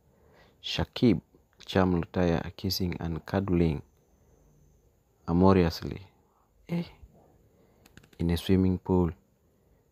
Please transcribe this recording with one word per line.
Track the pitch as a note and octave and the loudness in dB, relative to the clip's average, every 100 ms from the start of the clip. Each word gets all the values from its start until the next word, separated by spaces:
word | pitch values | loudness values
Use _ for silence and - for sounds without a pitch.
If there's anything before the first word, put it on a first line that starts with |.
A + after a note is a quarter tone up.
| _ _ _ _ _ _ | _ _ _ _ _ _
Shakib | - - E2+ - B2 E2 - _ _ _ | -8 -6 -6 0 2 2 -4 _ _ _
Chamlutaya, | - F#2+ F#2 F2 E2 F#2 F2 E2 - - | -2 0 2 0 -2 0 0 0 -4 -8
kissing | G2 - F2+ D#2 | -8 -4 -6 -6
and | E2 D#2+ - | -8 -8 -4
cuddling | G2 G2 F2 E2 C#2+ - _ _ _ _ _ _ _ _ _ _ _ _ _ - | -4 0 2 2 -2 -10 _ _ _ _ _ _ _ _ _ _ _ _ _ -2
amorously, | E2+ F#2+ F#2+ E2+ - C#2+ - - _ _ _ _ _ - | 4 6 6 2 -2 -10 -12 -16 _ _ _ _ _ -8
eh, | E3+ E3+ - - _ _ _ _ _ _ _ _ - _ - | -8 -8 -16 -20 _ _ _ _ _ _ _ _ -20 _ -4
in | E2+ | -2
a | E2+ | -2
swimming | - F#2 F#2 F2+ | 0 2 2 0
pool. | - F2+ E2+ - _ _ _ _ _ _ _ | 0 0 0 -4 _ _ _ _ _ _ _